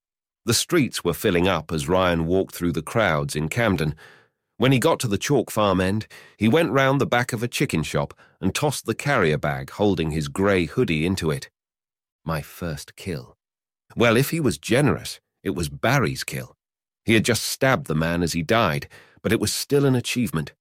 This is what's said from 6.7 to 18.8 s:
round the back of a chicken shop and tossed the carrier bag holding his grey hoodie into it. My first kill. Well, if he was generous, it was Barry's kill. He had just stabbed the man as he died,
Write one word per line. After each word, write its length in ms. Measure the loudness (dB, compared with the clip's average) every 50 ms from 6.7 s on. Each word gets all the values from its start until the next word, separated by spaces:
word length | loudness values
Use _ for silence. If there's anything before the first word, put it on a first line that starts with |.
round 280 | 2 2 2 4 2 2
the 60 | 0
back 260 | 2 2 0 0 -2
of 100 | -4 -6 -6
a 40 |
chicken 360 | -6 -2 -2 -2 0 0 -2 -2
shop 300 | -2 -2 -4 -4 -4 -8 -16 -20 _ _ _
and 120 | -4 -2 -2
tossed 320 | 0 0 -2 -2 -2 -4
the 100 | -6 -6
carrier 420 | -4 -2 0 2 2 2 2 0
bag 320 | 0 -2 -4 -6 -6 -10 -10
holding 400 | -4 0 0 2 2 0 -2 -2
his 160 | -2 -4 -4
grey 380 | -4 -2 0 0 2 2 2 0
hoodie 400 | 0 0 -2 0 0 0 -2 -2
into 260 | -2 -2 -2 -2 -4
it. 180 | -4 -4 -8 -14 _ _ _ _ _ _ _ _ _ _ _ _ _ _ _
My 160 | -6 -6 -6
first 540 | -8 -10 -12 -10 -8 -8 -8 -8 -12 -16 -20
kill. 420 | -14 -10 -10 -10 -10 -12 -16 _ _ _ _ _ _ _ _ _ _ _ _ 0
Well, 220 | 2 4 4 6
if 140 | 4 2 2
he 80 | 0 0
was 180 | 0 0 -2
generous, 640 | -2 -2 0 2 4 4 2 2 0 -4 -10 -14 -16 _ _ _ _ -6
it 80 | -6
was 180 | -4 -4 -4 -6
Barry's 540 | -6 -4 0 0 2 2 2 0 -2 -4 -8
kill. 340 | -8 -8 -10 -10 -12 _ _ _ _ _ _ _ _ _ _ _
He 80 | 2 4
had 120 | 4 4
just 180 | 2 0 0 -2
stabbed 440 | -4 -2 0 2 2 2 0 0
the 80 | -2 -2
man 260 | -2 0 0 0 0
as 120 | 0 0 -2
he 80 | -2
died, 480 | 0 2 2 2 4 2 0 -2